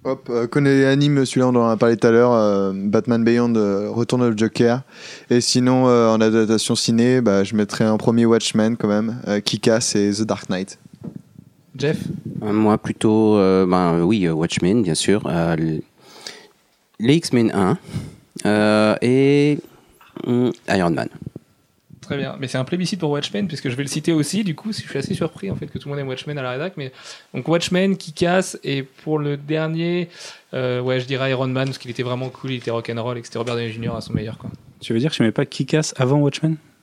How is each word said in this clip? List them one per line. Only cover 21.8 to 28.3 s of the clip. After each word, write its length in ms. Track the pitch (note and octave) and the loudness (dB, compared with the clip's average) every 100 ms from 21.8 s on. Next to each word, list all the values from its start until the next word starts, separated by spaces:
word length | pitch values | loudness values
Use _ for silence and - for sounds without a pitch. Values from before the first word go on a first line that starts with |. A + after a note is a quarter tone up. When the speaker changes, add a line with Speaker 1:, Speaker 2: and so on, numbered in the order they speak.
| _ - | _ -20
Speaker 2:
Très 160 | - C#3+ | -10 -8
bien, 200 | C3+ - | -8 -8
mais 80 | C3+ | -8
c'est 80 | C3 | -6
un 80 | |
plébiscite 360 | C3 F3 F3+ G3 | -4 -4 -4 -4
pour 100 | D#3+ | -2
Watchmen, 380 | C#3+ C#3+ G3+ G3+ | -2 -4 -4 -6
puisque 200 | D3+ C#3 | -4 -6
je 60 | A#2+ | -4
vais 60 | |
le 60 | C#3 | -4
citer 240 | - D3+ | -4 0
aussi, 280 | E3 D3 F#3+ | 0 0 -2
du 120 | G#3+ | -4
coup, 180 | D3+ G#3+ | -4 -8
je 60 | G#3+ | -10
suis 200 | - - | -8 -8
assez 140 | - | -6
surpris 380 | F#3+ E3 - G3 | -4 -4 -6 -10
en 60 | - | -8
fait 100 | D3 | -10
que 100 | C#3+ | -12
tout 120 | D3 | -10
le 60 | |
monde 60 | C#3+ | -8
aime 80 | C3+ | -8
Watchmen 300 | B2+ - D3 | -8 -8 -8
à 40 | |
la 100 | B2+ | -6
rédac, 200 | B2+ E3+ F#3+ | -6 -8 -10
mais... 120 | C3+ - - - - | -14 -14 -20 -20 -12
Donc 120 | - B2+ | -10 0
Watchmen, 520 | E3+ - F3+ G3 F#3+ | 0 0 0 2 0
Kick-Ass, 600 | - D3+ F3 | -6 -2 2